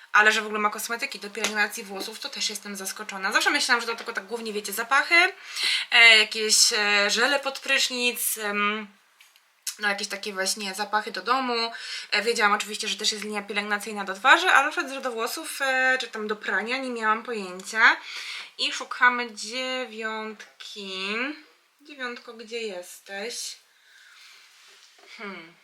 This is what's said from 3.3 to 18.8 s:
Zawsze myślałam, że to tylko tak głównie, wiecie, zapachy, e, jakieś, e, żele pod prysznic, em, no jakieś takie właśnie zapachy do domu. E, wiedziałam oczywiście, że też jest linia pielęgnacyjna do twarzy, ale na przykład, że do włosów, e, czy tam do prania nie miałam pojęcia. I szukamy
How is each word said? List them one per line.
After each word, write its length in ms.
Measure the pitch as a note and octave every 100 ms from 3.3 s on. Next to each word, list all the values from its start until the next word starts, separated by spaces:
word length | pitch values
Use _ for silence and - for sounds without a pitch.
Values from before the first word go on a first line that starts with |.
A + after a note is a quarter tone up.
Zawsze 200 | C#4 F4+
myślałam, 300 | D4 - A#3+
że 60 | A3+
to 80 | A3
tylko 180 | -
tak 120 | G#3+ G3
głównie, 280 | A3+ A3+
wiecie, 200 | G#3 G3+
zapachy, 600 | G3 A#3 C#4 D4 E4+ F#4 - - - - - -
e, 260 | A#3+ A#3 A3
jakieś, 560 | G#3+ A3+ G#3+ G#3+ -
e, 360 | A3+ G#3 G#3 G#3
żele 300 | G3+ B3+ C#4
pod 200 | C#4 C4
prysznic, 800 | C4 C4+ - B3 A#3+ A#3 - A3
em, 500 | G#3 G#3 G#3 G#3+ G#3 _ _ _ _ _ _ _ - -
no 80 | G#3
jakieś 200 | G3+ G3+
takie 260 | G3 G#3+
właśnie 400 | F#3+ F#3+ A3 G3
zapachy 380 | F#3 G3+ G#3+ A3
do 100 | F#3+
domu. 500 | F#3+ C4 B3+ A#3 A#3 - - - -
E, 100 | G#3
wiedziałam 320 | G#3+ A3+ G#3
oczywiście, 340 | G#3 G3+ G#3+ G#3+
że 100 | G3
też 140 | G#3
jest 120 | G#3+
linia 180 | G#3 G#3
pielęgnacyjna 640 | G3+ G3+ G#3 G#3 A3+ G#3
do 100 | F#3+
twarzy, 360 | F#3+ C4+ E4+ F4+
ale 160 | - C#4+
na 60 |
przykład, 220 | D#4+ C#4
że 80 | C4+
do 100 | B3+
włosów, 500 | A3+ A#3+ D#4+ D#4+ -
e, 360 | C4+ C4 C4 B3+
czy 60 | A#3
tam 200 | A3 G#3+
do 80 | G#3+
prania 420 | - G3 A3 C4
nie 120 | C4
miałam 340 | A#3 A3 A3
pojęcia. 760 | A3+ A3+ F#3 F#3 F#3+ A3 B3 E4+ - - - - - -
I 160 | C4+
szukamy 640 | -